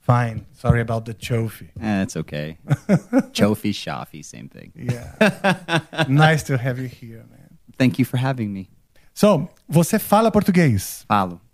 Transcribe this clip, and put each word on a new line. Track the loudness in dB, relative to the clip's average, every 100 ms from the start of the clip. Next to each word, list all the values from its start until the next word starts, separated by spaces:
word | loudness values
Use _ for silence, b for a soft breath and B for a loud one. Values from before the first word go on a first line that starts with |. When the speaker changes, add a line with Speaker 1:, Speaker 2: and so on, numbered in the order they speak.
| 2
Speaker 1:
Fine. | 0 2 -6 -14
Sorry | -8 0 0
about | 0 -4 -6
the | -12
Chofi. | -4 -2 -2 -8 -18 -8
Speaker 2:
Eh, | -2 -2
it's | -2
okay. | -4 -8 -8 -8 -12 -4 -4 2 0
Speaker 1:
<laughs> | 2 -2 -2
Speaker 2:
Chofi, | 0 0 0 -4
Shafi, | -6 -8 -10 -10 -16
same | -18 -18 -18
thing. | -20 -20 -14
Speaker 1:
Yeah. | -8 -8 -8 0 0 2 -2 -2
Speaker 2:
<laughs> | -2 -4 -4 -4 2
Speaker 1:
Nice | 6 6 6
to | 0 -2
have | -2 -6
you | -10
here, | -12 -18 -18 -20
man. | -20 -20 -20 _ 0
Speaker 2:
Thank | 0 2
you |
for | -2 0
having | -2 -2 -6
me. | -8 -12 _ _ _ _
Speaker 1:
So, | 0 2 4 -2 _ _
você | 2 2 0
fala | 2 4 4
português? | 2 2 4 4 2 -2 -14 -2
Speaker 2:
Falo. | 0 0 -6 _